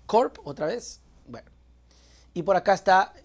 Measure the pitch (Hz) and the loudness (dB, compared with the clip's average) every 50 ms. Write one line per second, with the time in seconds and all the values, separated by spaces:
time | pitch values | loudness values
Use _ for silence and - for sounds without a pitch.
0 | _ - - 226 254 - - - - 143 139 - 151 160 220 247 - - - _ | _ 0 0 0 0 0 -4 -12 -16 -14 -8 -6 -6 -6 -6 -8 -10 -14 -18 _
1 | _ _ _ _ _ - 120 - - _ _ _ _ _ _ _ _ _ _ _ | _ _ _ _ _ -20 -20 -20 -20 _ _ _ _ _ _ _ _ _ _ _
2 | _ _ _ _ _ _ - 180 151 190 190 - - 208 190 175 - 196 185 190 | _ _ _ _ _ _ -10 -6 0 0 0 2 2 0 0 0 2 4 4 4
3 | 196 - - - | 2 0 -6 -16